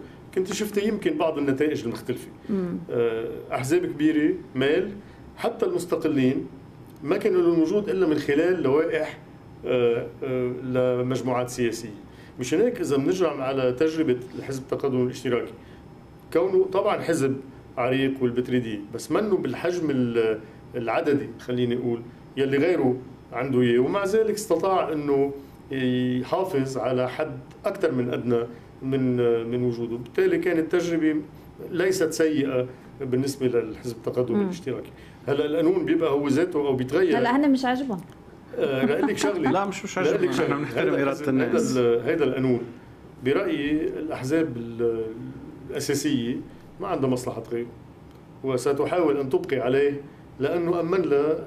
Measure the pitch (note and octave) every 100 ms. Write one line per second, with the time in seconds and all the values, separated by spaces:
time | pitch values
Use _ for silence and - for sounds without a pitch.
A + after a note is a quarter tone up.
0 | - - - - F#3 - G#3 G#3 G#3 G3+
1 | F3+ D3+ E3 C#3+ C#3 C3+ D3+ C3 A#2 G#2+
2 | - B2 - - - G3 F3+ F3+ E3 C3
3 | A#2 A2+ A#2 - - C#3 B2+ F3 F3+ C#3+
4 | D#3 D3+ D#3 F#3 - B2+ C3+ E3+ G#3 -
5 | - - - - - - - F3 - D#3+
6 | D#3 C#3 B2+ C#3 - - - - - -
7 | C#3+ G3 G#3 F#3 E3+ E3 D#3+ G#3 G3+ F#3+
8 | E3+ C#3+ D3 C#3+ E3+ F#3 C3 C#3+ E3 D#3+
9 | - - - - - - - B2+ A#2+ A#2
10 | A#2+ - C#3 B2+ B2 B2+ C3 B2+ B2+ B2
11 | B2+ B2+ A#2+ B2 B2 - A#2+ G#2+ A2+ G#2
12 | - - - - B2 D#3 A#3+ G3 D#3 C#3
13 | C#3+ F#3 E3+ C#3+ C3+ C3+ B2+ B2 D#3+ D#3+
14 | B2+ B2 - - - C3+ - B2+ C#3 B2+
15 | B2 B2 C3+ A#2 - - - - - -
16 | - - - D#3+ F#3 F#3 F#3 F#3+ G#3 E3+
17 | - D#3+ C3+ B2+ - - - - B2 C3+
18 | C3+ C3+ B2+ A#2+ B2+ B2+ A2+ G#2 G2+ A2+
19 | - E3 G#3 F#3 C3+ - E3+ F3+ D#3 C3
20 | A#2+ A#2 A2+ G#2+ - - - B2 A2+ A#2+
21 | D#3+ C#3 - - - B2 B2 A#2+ B2 A#2
22 | - - - - C3+ C#3 E3 E3+ B2+ B2+
23 | - - - A#2+ C3 B2 B2 A#2+ C#3 G3
24 | G3 A3 G#3+ G3+ - E3 F#3+ F#3 D3+ D#3
25 | C#3+ C#3 C#3 - - - - C3+ B2+ B2+
26 | B2+ B2+ B2 E3+ F#3+ C#3 C3 C3 B2+ B2+
27 | B2 B2+ D#3 C3 - - G#3 G3 E3 B2+
28 | B2 B2+ A#2+ A#2+ A#2 - - - C3+ C3
29 | C3 B2 A#2+ A#2 A2+ B2 B2 A#2 A#2 A#2
30 | B2+ - F#3+ E3 F3+ E3 D#3+ F3 E3+ E3
31 | D#3 D3+ D3 - - - - E3+ F#3+ -
32 | D#3+ - D#3+ D3+ C3+ B2+ B2+ - - -
33 | C3+ B2 C#3 - C3 A#2 G#2+ G#2 B2+ -
34 | - B2 B2+ G#3 G3 F3+ - A2 - -
35 | - - - C#3+ D3 D#3 D#3+ F#3+ D3 E3
36 | D#3+ C#3+ C#3+ C3 F3+ D3+ C#3+ B2+ B2+ D#3
37 | F#3 - - C4 D4 C4 B3+ B3+ C#4 F#3
38 | - - - - - - D#3 C3+ C3 D3
39 | F#3 G3+ - G#3 C3 F3+ G3+ F#3+ G3+ -
40 | D#3+ G3 F3+ - D3+ C#3+ D3 A#2+ E3 C#3+
41 | C#3 C3+ C#3 C3 B2 A#2 A2+ B2+ A#2+ A#2
42 | A#2 E3+ C3+ C3 C3 A#2+ - - - -
43 | - - B2+ D#3 F#3+ D3+ C#3+ D3+ F3+ F#3
44 | D#3 B2+ B2+ D#3+ D3 A#2+ A#2 A2+ A#2 A2+
45 | A2 A#2 B2+ - - - - C#3+ C3 C#3+
46 | D#3 C3 A#2 C3 - - - - F#3 E3
47 | C3 B2 B2 A2 A2+ A#2 A#2+ - - -
48 | - - - - C3+ B2+ C#3+ C#3 D3 F3
49 | D#3+ C#3 C3+ F3+ E3+ C3 A#2+ C3 C#3+ C#3+
50 | - - - - C3+ F3 E3+ F3 E3 F#3+
51 | D#3+ C#3+ D3+ D#3+